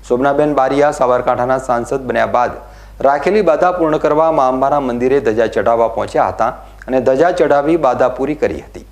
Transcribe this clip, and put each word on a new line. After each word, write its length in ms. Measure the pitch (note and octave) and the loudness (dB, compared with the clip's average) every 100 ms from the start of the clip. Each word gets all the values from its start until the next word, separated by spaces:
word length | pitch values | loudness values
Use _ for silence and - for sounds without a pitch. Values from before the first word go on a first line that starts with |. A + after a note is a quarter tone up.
| - | -2
શોભનાબેન 460 | B2 C#3 C#3+ D3 | 0 0 2 0
બારિયા 360 | C#3 C3+ C#3 D3 | 0 0 2 0
સાબરકાંઠાના 680 | D3 B2 B2 B2 B2 B2 C3 | 2 0 0 0 -2 0 -2
સાંસદ 420 | B2+ A#2+ A#2 C#3 | -2 -4 -2 -6
બન્યા 260 | B2 A2+ A2 | -2 -2 0
બાદ 240 | A#2+ A#2+ - - - - - | 0 -2 -4 -18 -20 -20 -2
રાખેલી 420 | C3+ D3 F3+ G#3+ | 0 0 0 2
બાધા 300 | F3 D3+ F3+ | 2 2 0
પૂર્ણ 240 | F3+ D#3+ D3+ | 0 0 0
કરવા 360 | D3+ D3+ E3 | 0 2 2
મા 160 | D#3 C3 | 2 0
અંબાના 320 | C3 C#3 D3 | 0 0 0
મંદિરે 400 | C3 A#2+ B2+ C#3 | -2 -2 0 2
ધજા 260 | A#2 A2 A2 | 0 0 0
ચઢાવવા 420 | A2 G#2 A#2 A2+ | 0 0 2 0
પહોંચ્યા 400 | - G2+ D#3 G#2+ | -2 -4 -2 -2
હતા 180 | - A2+ - - - - | 0 -4 -4 -20 -20 -4
અને 140 | C3 | 0
ધજા 300 | B2+ C3 E3+ | 2 2 2
ચઢાવી 460 | F#3 D3+ C#3+ C#3+ E3 | 2 2 2 2 0
બાધા 320 | C#3 A#2+ B2+ | 0 2 0
પૂરી 260 | - C3+ | 0 -6
કરી 240 | D3+ G#2+ D2+ | -2 -4 -4
હતી. 260 | - - - | -12 -20 -20